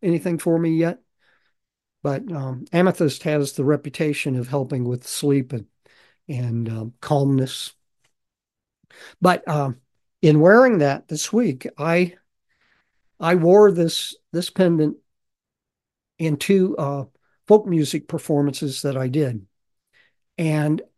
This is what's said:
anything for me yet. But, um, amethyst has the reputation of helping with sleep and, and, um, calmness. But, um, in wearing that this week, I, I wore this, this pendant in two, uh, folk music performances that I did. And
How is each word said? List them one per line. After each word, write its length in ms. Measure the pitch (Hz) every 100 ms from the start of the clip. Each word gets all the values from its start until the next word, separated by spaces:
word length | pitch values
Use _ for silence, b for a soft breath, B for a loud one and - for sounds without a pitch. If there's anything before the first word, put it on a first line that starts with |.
anything 340 | 196 170 180 165
for 220 | 175 165
me 180 | 165 160
yet. 220 | 165 254 _ _ _ _ _ _ _ _ _ _
But, 280 | 143 139 247
um, 340 | 156 135 127 -
amethyst 520 | 170 185 175 156 -
has 300 | 160 151 139
the 100 | -
reputation 720 | 135 147 147 - 156 143 147 127
of 120 | 123
helping 380 | 139 131 135 120
with 220 | 123 -
sleep 460 | - 143 139 127
and, 120 | 123 104 _ _ b b b -
and, 400 | 127 120 117 113
um, 240 | 110 113 -
calmness. 720 | - 143 139 135 131 - - - _ _ _ _ _ _ _ _ _ _ _ B B B
But, 280 | 180 175 -
um, 340 | 151 139 123 _ _ _ _
in 180 | 160 151
wearing 400 | 170 226 254 196
that 280 | 143 139 -
this 260 | 151 -
week, 340 | 220 226 127 - -
I, 380 | 156 175 175 - _ _ _ _ _ _ _ _ _ -
I 160 | 165 180
wore 360 | 165 202 208
this, 440 | 175 165 - - - _
this 180 | 165 -
pendant 480 | - 180 165 151 - _ _ _ _ _ _ _ _ _ _ _ -
in 180 | 160 147
two, 400 | - 196 185 -
uh, 280 | 143 143 127 _ _ _ -
folk 180 | 214 202
music 420 | 165 143 156 -
performances 760 | 165 - 147 143 135 143 131
that 120 | 143 131
I 120 | 131
did. 380 | 143 135 113 95 _ _ _ _ _ _ _ _ -
And 440 | 160 151 151 151 -